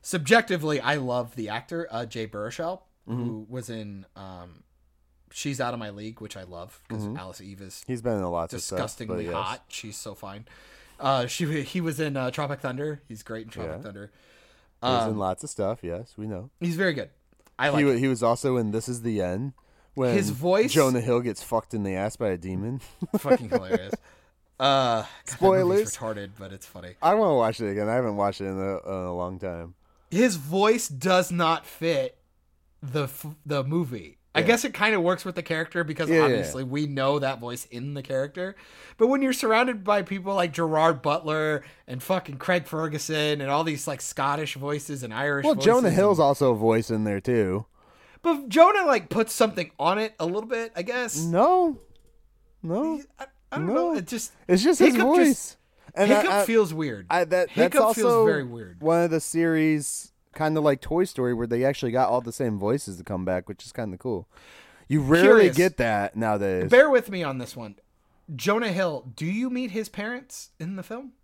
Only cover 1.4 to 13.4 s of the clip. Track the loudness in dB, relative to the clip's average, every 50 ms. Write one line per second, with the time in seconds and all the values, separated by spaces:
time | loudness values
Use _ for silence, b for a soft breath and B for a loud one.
1.4 | -8 -6 -8 -8 -8 -8 -10 -10 -10 -8 -8 -10 -10 -8 -8 -10 -10 -8 -8 -10
2.4 | -10 -10 -8 -8 -8 -8 -8 -10 _ _ _ _ _ -10 -8 -6 -6 -6 -8 -8
3.4 | -12 -12 -12 -12 -10 -10 -12 -12 -10 -12 -14 -16 -18 _ _ -18 -18 -16 -16 -16
4.4 | -18 -20 -20 -20 _ _ _ _ _ _ _ _ _ _ _ _ _ _ -14 -10
5.4 | -8 -8 -6 -4 -6 -6 -6 -8 -10 -12 -12 -12 -14 -14 -14 -14 -16 -16 -14 -16
6.4 | -16 -16 -16 -16 -16 -16 -20 -20 _ _ -8 -8 -6 -6 -8 -10 -12 -14 -16 -18
7.4 | -18 -18 -18 -18 -18 -18 -18 -18 -10 -8 -8 -4 -2 -2 -2 -2 -2 -2 -2 -2
8.4 | -4 -4 -6 -10 -8 -6 -6 -6 -6 -6 -10 -12 -10 -8 -6 -6 -6 -6 -6 -6
9.4 | -6 -6 -8 -10 _ _ -16 -14 -14 -14 -14 -14 -14 -14 -16 -14 -16 -16 -16 -16
10.4 | -20 B B B B B B B B B B -4 -2 0 0 0 0 -4 -4 -4
11.4 | -4 -2 -2 -4 -6 -4 -6 -4 -4 -4 -4 -4 -4 -4 -4 -4 -4 -4 -4 -6
12.4 | -6 -6 -6 -8 -8 -8 -6 -6 -6 -8 -8 -10 _ _ -20 -18 -14 -12 -12 -12